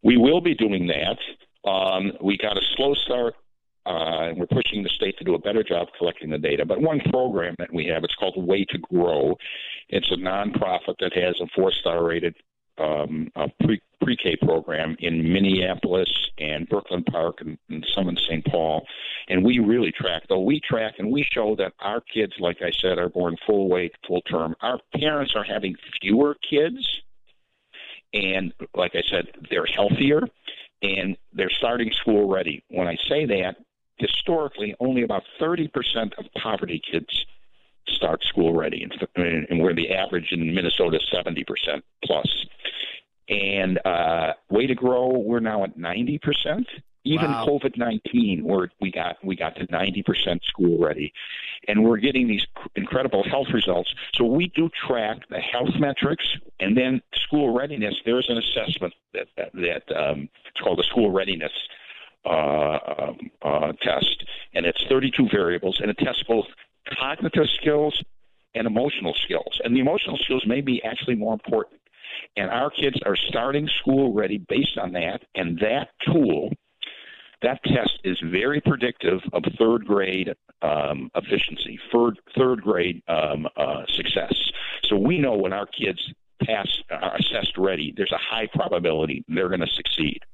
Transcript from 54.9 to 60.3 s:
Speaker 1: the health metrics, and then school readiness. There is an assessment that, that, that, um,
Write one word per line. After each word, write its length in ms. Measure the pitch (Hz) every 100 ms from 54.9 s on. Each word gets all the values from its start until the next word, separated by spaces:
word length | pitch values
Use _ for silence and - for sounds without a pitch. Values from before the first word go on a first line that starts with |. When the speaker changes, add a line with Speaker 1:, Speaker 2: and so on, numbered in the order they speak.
| 123 107 110 -
Speaker 1:
the 100 | 92
health 360 | - 123 123 -
metrics, 480 | 143 - 143 156 - - - -
and 140 | 92
then 280 | 113 127 131 _
school 380 | - - 151 143
readiness. 420 | 120 143 143 107 95 -
There 120 | 123
is 60 | 123
an 80 | 117
assessment 560 | 117 117 110 165 90 - _
that, 140 | 98 92 -
that, 160 | -
that, 420 | - 87 82 -
um, 360 | 78 71 73 71